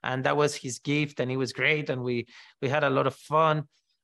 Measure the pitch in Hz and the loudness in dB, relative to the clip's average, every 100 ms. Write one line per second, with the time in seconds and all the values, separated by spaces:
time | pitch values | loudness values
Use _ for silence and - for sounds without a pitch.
0 | - 131 135 143 147 147 135 117 143 147 | -4 -2 0 2 2 0 -8 -8 -2 0
1 | 147 - 127 131 127 131 135 151 143 123 | 0 -2 -4 -2 -4 0 0 0 -2 -4
2 | 123 120 113 - - _ 127 147 143 135 | -2 -4 -6 -14 -20 _ -2 2 2 2
3 | 135 - - 151 160 156 147 _ _ _ | 0 -2 -2 2 4 2 -4 _ _ _